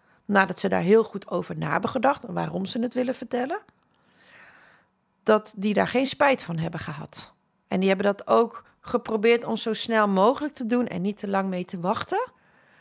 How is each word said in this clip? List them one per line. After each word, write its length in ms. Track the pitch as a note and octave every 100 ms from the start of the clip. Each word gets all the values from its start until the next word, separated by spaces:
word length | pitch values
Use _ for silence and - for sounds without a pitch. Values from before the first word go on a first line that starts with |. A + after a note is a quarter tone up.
| _ _
nadat 360 | - G3+ F#3+ F#3
ze 80 | G3
daar 120 | F#3
heel 240 | E3+ A3
goed 240 | A3 G3 -
over 300 | F3+ F3+ D#3+
na 120 | D#3+
hebben 200 | D#3+ G#3
gedacht 340 | B3+ B3+ C#4+
en 80 | A#3
waarom 340 | F3 E3 E3+ F#3+
ze 120 | A#3+
het 160 | A#3+
willen 200 | B3 B3+
vertellen, 460 | B3 A#3 A#3+ B3+ G4 - _ _ _ _ _ _ - - - _ _ _ _ _ _
dat 300 | - G#3+ G#3+ -
die 180 | G3+
daar 140 | G3+ F3+
geen 180 | B3 C4+
spijt 360 | - C#4+ -
van 160 | - E3
hebben 220 | E3 E3
gehad. 520 | - D3 D#3 - - _ _ _ -
En 120 | F#3+
die 80 | F#3+
hebben 180 | F#3+ G3+
dat 200 | G3+ -
ook 380 | A3+ A#3 - - _
geprobeerd 640 | - A#3+ A3+ A3 A3+ A#3
om 120 | B3+ A3+
zo 180 | A#3
snel 340 | G#3+ - A3 G#3
mogelijk 460 | F#3+ G3+ C#4 -
te 120 | - A3+
doen 200 | B3 B3
en 160 | F3
niet 160 | F#3+ G3+
te 100 | G3+
lang 200 | G3 F#3+
mee 160 | F#3
te 160 | F3+ F#3
wachten. 500 | F3 A3+ - F#4+ B4+ _ _ _ _ _